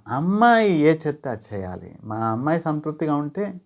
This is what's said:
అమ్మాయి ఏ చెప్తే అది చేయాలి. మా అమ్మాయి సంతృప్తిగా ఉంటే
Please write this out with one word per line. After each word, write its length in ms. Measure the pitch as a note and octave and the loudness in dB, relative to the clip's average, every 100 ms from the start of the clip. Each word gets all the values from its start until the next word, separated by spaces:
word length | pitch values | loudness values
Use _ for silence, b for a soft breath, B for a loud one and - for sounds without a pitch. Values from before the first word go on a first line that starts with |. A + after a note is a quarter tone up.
| - | -6
అమ్మాయి 600 | B2+ F3 G3+ A#3+ A3+ G#3 | -2 0 4 6 6 4
ఏ 260 | D#3+ D3+ D#3+ | 4 4 4
చెప్తే 340 | D3+ D3 C#3 | -2 -6 -8
అది 140 | G#2+ - | -8 -8
చేయాలి. 440 | G2+ F#2 F2+ F2 - | -8 -8 -10 -14 -16
మా 120 | A2 A2 | -10 -4
అమ్మాయి 440 | A2+ A2+ D3 E3+ | -2 -2 0 0
సంతృప్తిగా 540 | E3 D3+ D#3 D3+ D#3 | 0 -4 -6 -6 -2
ఉంటే 460 | D3 D3 F#3+ G3+ F#3 | -2 -2 -6 -8 -8